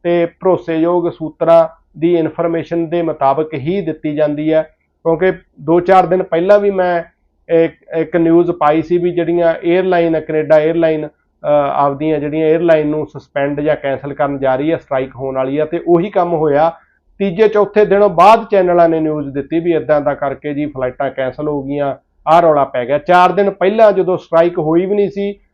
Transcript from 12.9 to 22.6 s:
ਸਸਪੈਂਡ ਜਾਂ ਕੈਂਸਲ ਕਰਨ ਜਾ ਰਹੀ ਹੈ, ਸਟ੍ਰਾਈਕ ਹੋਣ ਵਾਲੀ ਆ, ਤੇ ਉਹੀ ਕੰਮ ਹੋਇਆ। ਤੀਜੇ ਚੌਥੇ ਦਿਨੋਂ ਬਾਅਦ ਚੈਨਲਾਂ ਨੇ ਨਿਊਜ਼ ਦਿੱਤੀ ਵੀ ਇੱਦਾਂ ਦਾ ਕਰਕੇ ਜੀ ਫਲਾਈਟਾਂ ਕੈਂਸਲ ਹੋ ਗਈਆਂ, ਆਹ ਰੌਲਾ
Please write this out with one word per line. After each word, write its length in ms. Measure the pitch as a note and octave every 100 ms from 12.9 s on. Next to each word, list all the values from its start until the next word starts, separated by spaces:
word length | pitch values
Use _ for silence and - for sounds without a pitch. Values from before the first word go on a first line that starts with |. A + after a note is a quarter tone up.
| D3+ D3
ਸਸਪੈਂਡ 540 | C#3 _ C#3+ C#3 D3
ਜਾਂ 160 | D3+ C#3+
ਕੈਂਸਲ 380 | C#3 C3 C#3+
ਕਰਨ 240 | C#3 C#3+ C#3
ਜਾ 180 | C3+ C3
ਰਹੀ 160 | D3+
ਹੈ, 40 | E3
ਸਟ੍ਰਾਈਕ 400 | _ C3 C3 B2
ਹੋਣ 180 | C3+
ਵਾਲੀ 240 | C3+ C3 C#3+
ਆ, 60 |
ਤੇ 160 | D#3 E3+ E3
ਉਹੀ 240 | E3+ G3+
ਕੰਮ 220 | G3 F3
ਹੋਇਆ। 400 | E3 D#3 C#3+ E3 - _ _ _ _
ਤੀਜੇ 300 | G3 F3 G#3+
ਚੌਥੇ 360 | G#3 G3 G#3
ਦਿਨੋਂ 240 | G3+ G3 G#3
ਬਾਅਦ 380 | E3 F#3+ A3+ A3
ਚੈਨਲਾਂ 380 | G3+ F3+ F3 E3+
ਨੇ 120 | D#3+
ਨਿਊਜ਼ 280 | D#3 D3+ C#3
ਦਿੱਤੀ 320 | C3+ C#3+ E3
ਵੀ 120 | E3+
ਇੱਦਾਂ 280 | D#3+ C3+ D3+
ਦਾ 140 | C#3+
ਕਰਕੇ 400 | C#3 C#3 C3+ D3
ਜੀ 120 | C#3+ D3+
ਫਲਾਈਟਾਂ 440 | C3+ B2+ B2+ C#3
ਕੈਂਸਲ 380 | C3+ C3 B2+ D3+
ਹੋ 140 | D3
ਗਈਆਂ, 340 | C3+ C#3+ C#3 C3 _ _ D3+
ਆਹ 140 | E3
ਰੌਲਾ 240 | E3+ D3